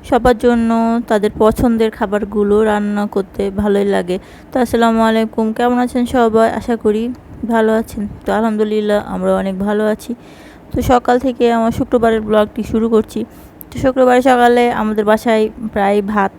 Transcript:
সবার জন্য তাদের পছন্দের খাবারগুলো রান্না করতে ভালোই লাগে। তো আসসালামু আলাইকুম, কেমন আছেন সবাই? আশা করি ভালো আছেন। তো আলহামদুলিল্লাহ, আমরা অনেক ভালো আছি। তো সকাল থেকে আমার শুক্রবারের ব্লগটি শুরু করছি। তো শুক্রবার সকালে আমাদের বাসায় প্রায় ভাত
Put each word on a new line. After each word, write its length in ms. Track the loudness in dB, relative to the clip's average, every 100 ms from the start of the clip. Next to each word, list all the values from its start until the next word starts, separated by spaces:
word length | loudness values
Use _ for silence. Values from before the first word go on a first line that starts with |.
| 0
সবার 280 | 2 2 2
জন্য 260 | 2 2 0 0 0 -2 0
তাদের 240 | 0 0 2
পছন্দের 520 | 2 2 0 2 -2
খাবারগুলো 680 | -2 -4 -2 -2 -2 2 2 2
রান্না 340 | 0 -2 -4 -4
করতে 280 | -4 -6 -6 -6
ভালোই 360 | -2 0 0 0
লাগে। 220 | -2 -2 -6 -8 -20 -8
তো 40 | -4
আসসালামু 380 | 0 2 2 2 2
আলাইকুম, 380 | 0 -2 -2 -4
কেমন 260 | 0 0 0
আছেন 180 | -2 -2 -2
সবাই? 340 | 2 2 4 2 0
আশা 160 | -4 -2
করি 260 | 0 -2 -4 -10 -18 -12 -2
ভালো 180 | 0 2 0
আছেন। 220 | -4 -8 -10 -8
তো 40 | -4 -2
আলহামদুলিল্লাহ, 600 | -2 -2 -2 -2 0 -2 -2
আমরা 160 | -4 0 0
অনেক 120 | -2 -4
ভালো 260 | -2 0 -2
আছি। 200 | -4 -8 -12 -14 -20 -20 -20 -8
তো 80 | -4
সকাল 340 | 0 0 2 0
থেকে 260 | 0 0 0
আমার 200 | 2 0 -2
শুক্রবারের 440 | -2 0 2 0 0
ব্লগটি 340 | 0 0 -4 -4
শুরু 140 | -2 2
করছি। 260 | 0 -2 -8 -10 -14 -20 -20 -16
তো 40 | -2
শুক্রবার 320 | -2 2 4 4 4
সকালে 360 | 4 4 4 2 0
আমাদের 240 | -2 0
বাসায় 400 | 2 2 2 0 0 -4 -6
প্রায় 260 | -2 0 0 0
ভাত 200 | -2 -2